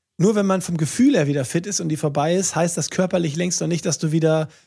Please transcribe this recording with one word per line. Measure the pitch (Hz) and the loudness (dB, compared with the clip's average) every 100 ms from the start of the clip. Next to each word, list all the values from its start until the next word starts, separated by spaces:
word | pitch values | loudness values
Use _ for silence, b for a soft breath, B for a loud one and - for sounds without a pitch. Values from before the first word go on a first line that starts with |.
| _ - | _ 0
Nur | 190 | 2
wenn | 208 196 | 4 2
man | 190 | 0
vom | - 170 | -2 -2
Gefühl | 156 - 262 | -2 4 4
her | 247 143 | 4 2
wieder | 143 | 0
fit | 123 165 208 | -2 -4 -4
ist | - | -4
und | 170 | -4
die | 151 | -2
vorbei | 156 143 151 | -2 0 0
ist, | 180 190 170 | 0 0 0
heißt | 170 175 | -2 -2
das | - | -4
körperlich | - 185 185 165 147 | -2 0 0 -2 -2
längst | 180 - | -2 -2
noch | 160 | -2
nicht, | 170 | -2
dass | 185 - | -4 -2
du | 160 | 0
wieder | 160 160 160 151 b | 2 2 2 -2 b